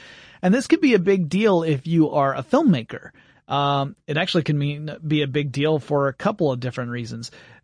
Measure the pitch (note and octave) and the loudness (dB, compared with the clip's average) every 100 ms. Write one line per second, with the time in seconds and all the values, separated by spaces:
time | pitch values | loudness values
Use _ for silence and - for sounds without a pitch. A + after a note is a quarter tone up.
0 | - - - - F3+ A3+ - E4 D4 A3 | -20 -20 -20 -4 0 0 2 2 4 4
1 | F3 G3 D#3+ F3+ A3 F3+ D#3+ C#3+ D#3+ E3 | 4 2 2 2 4 2 2 -2 0 2
2 | D#3 D3+ C#3 C3 C3+ C4 D#4 D3 A2 - | 2 2 0 -2 0 2 4 2 0 -14
3 | - _ _ _ _ C#3 C#3+ C#3+ C#3 - | -16 _ _ _ _ -2 0 0 -2 -8
4 | - D3+ F3+ F3+ D3+ D3 C#3+ D3 D3+ - | -6 -4 0 -2 0 0 -2 -4 -10 -10
5 | D#3+ D3+ C#3+ C#3 C#3+ C3 D3 D#3 - D3 | -2 0 0 -2 -4 -2 0 0 -2 -2
6 | C#3 C3 G3 G#3+ D#3 B2+ B2 A#2+ A#2+ A#2+ | -2 -2 -6 -2 -2 -2 -6 -8 -8 -8
7 | A#2 A#2 A#2 - - - | -8 -10 -14 -18 -20 -20